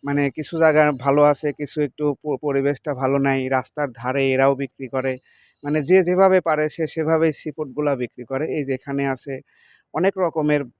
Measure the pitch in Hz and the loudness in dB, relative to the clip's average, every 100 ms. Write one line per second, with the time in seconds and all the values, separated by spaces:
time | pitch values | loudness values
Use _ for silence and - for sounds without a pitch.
0 | 143 143 143 143 151 165 160 151 151 139 | -2 0 0 -2 -8 2 4 6 4 2
1 | 131 143 147 147 151 139 147 - 147 _ | 0 4 4 4 -2 -4 -8 -4 -4 _
2 | 147 139 151 135 151 139 139 143 - 131 | -4 -4 -6 -4 -2 0 0 -2 -6 -2
3 | 131 139 139 135 131 131 123 - 147 120 | 0 2 2 0 0 -2 -4 -6 -6 -6
4 | 123 131 135 131 135 135 135 _ 131 131 | -4 0 0 4 2 2 -4 _ -8 -4
5 | 131 127 _ _ _ _ 143 151 139 185 | -4 -6 _ _ _ _ -4 -2 4 4
6 | 170 180 190 185 175 151 151 - 160 - | 4 4 4 4 2 0 -2 -2 -6 -4
7 | 156 160 160 147 - 147 147 127 147 135 | 0 2 2 -2 -8 -8 -10 -4 -2 -2
8 | 123 - 117 135 151 156 135 131 - 139 | -4 -8 -8 -6 -4 -4 -4 -6 -4 -4
9 | 139 131 - 135 - _ _ _ _ - | -2 -4 -8 -12 -14 _ _ _ _ -2
10 | 180 196 180 160 151 147 131 _ | -2 0 -4 0 0 0 -2 _